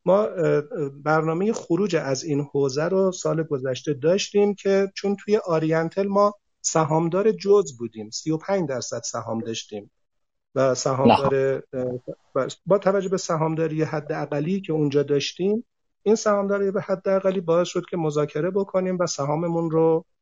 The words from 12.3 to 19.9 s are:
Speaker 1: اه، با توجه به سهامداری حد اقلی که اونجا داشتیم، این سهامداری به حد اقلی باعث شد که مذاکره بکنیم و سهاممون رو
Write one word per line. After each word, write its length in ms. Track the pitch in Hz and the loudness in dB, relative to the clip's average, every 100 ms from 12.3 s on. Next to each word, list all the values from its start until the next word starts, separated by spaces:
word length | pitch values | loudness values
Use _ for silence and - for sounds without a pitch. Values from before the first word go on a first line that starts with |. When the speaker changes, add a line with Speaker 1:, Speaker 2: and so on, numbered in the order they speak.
| 139 | -4
Speaker 1:
اه، 100 | 127 - - | -4 -6 0
با 120 | 202 | 2
توجه 300 | 190 202 190 | 2 0 -2
به 80 | 185 | -4
سهامداری 640 | - 165 160 160 165 156 | -2 -2 0 -2 -2 -2
حد 300 | 151 151 147 | -4 -4 -6
اقلی 480 | 156 147 143 151 190 | -6 -4 -4 -2 -2
که 120 | 196 | -2
اونجا 300 | 156 147 143 | 0 2 2
داشتیم، 640 | 139 143 139 - 185 220 - _ _ _ | 2 0 -2 -2 -2 -2 -4 _ _ _
این 120 | - | 2
سهامداری 560 | 220 214 202 196 202 196 | 2 4 0 0 0 0
به 100 | 190 | -2
حد 280 | - 190 196 | -4 -4 0
اقلی 320 | 190 190 190 | 2 2 0
باعث 280 | 170 165 175 | 2 2 2
شد 140 | 185 175 | -2 -4
که 60 | 160 | -2
مذاکره 540 | 156 147 147 151 170 | 0 0 -2 -2 -2
بکنیم 480 | 190 196 190 185 185 | -2 -2 -2 -2 0
و 60 | 175 | -2
سهاممون 640 | - 143 151 175 170 170 | -2 -2 -2 0 -2 0
رو 340 | 160 160 | 2 4